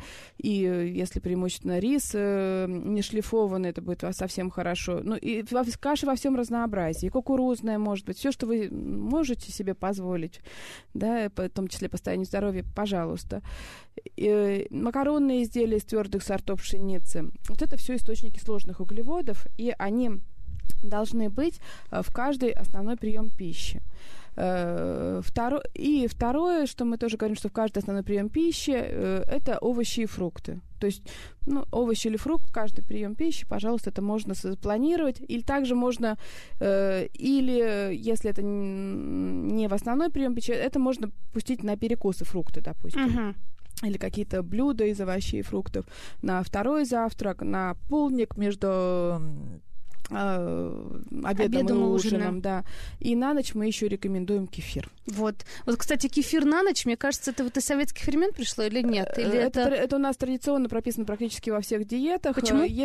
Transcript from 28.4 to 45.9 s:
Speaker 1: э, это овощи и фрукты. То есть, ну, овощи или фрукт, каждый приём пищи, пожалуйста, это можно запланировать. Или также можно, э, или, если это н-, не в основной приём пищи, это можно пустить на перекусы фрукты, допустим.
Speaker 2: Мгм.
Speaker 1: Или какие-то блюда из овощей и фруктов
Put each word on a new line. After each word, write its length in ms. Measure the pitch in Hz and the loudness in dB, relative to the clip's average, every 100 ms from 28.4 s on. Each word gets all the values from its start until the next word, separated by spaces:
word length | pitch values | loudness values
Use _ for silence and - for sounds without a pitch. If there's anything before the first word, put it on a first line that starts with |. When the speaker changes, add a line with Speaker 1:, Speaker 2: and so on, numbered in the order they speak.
| 330 320 302 254 | 0 0 -2 -2
Speaker 1:
э, 480 | - 190 190 190 - | -2 -2 -2 2 2
это 260 | - 262 214 | 4 2 2
овощи 400 | 240 240 220 240 | 0 0 -2 -2
и 40 | 214 | -4
фрукты. 540 | - 175 - - 180 - - | -4 -6 -8 -10 -10 -12 -4
То 80 | 202 | -4
есть, 140 | - - - - - 277 | -4 -10 -14 -14 -2 0
ну, 160 | 277 - | 2 0
овощи 360 | 233 240 220 226 | 0 0 -2 -2
или 80 | 214 | -2
фрукт, 340 | 262 330 - | 2 6 6
каждый 320 | 226 214 - | 6 6 6
приём 320 | - 214 208 214 | 6 2 -2 0
пищи, 300 | 330 - - | 0 2 0
пожалуйста, 440 | 208 214 233 196 | 0 0 -2 -2
это 100 | - | -4
можно 320 | 202 214 202 | -2 -2 -4
запланировать. 880 | 185 185 196 208 214 294 349 285 - - | -4 -4 -4 -2 0 2 2 0 -2 -6
Или 120 | 233 | -4
также 320 | - 277 254 247 | -2 0 0 0
можно, 420 | 247 240 226 214 - - - - | 0 0 -2 -2 -6 -8 -4 -2
э, 480 | 196 196 196 190 - | 2 2 2 0 -4
или, 840 | - 247 277 254 240 226 202 196 175 220 | -4 0 2 2 2 2 0 -2 -4 0
если 180 | 220 214 | 0 2
это 100 | 202 | 2
н-, 1080 | 202 202 196 190 196 196 69 - 185 180 196 220 | 2 -2 -4 -4 -6 -6 -4 -2 -2 -2 0 0
не 120 | 214 | 0
в 60 | |
основной 360 | 202 233 262 330 | -2 0 0 0
приём 260 | 277 262 240 | 0 0 0
пищи, 160 | - | 0
это 280 | 233 262 285 | 0 -2 0
можно 300 | 254 247 208 - - | 0 -2 -4 -4 -4
пустить 300 | 220 - 247 | -4 -4 -4
на 140 | 208 208 | -4 -2
перекусы 480 | 226 233 196 185 - | 0 0 0 2 2
фрукты, 360 | 180 - - | 4 4 6
допустим. 420 | - - - 277 | 4 2 2 4
Speaker 2:
Мгм. 320 | 254 240 208 190 - - - - | 2 0 -2 -2 -2 -2 -8 -4
Speaker 1:
Или 140 | 214 190 | -4 -4
какие-то 440 | 190 202 202 190 | -4 -4 -4 -4
блюда 420 | 175 202 285 226 208 | -2 0 0 0 0
из 140 | 202 | -2
овощей 380 | 185 190 - 214 | -4 -2 -2 -4
и 40 | |
фруктов 420 | - 196 196 190 - | -4 -4 -4 -6 -8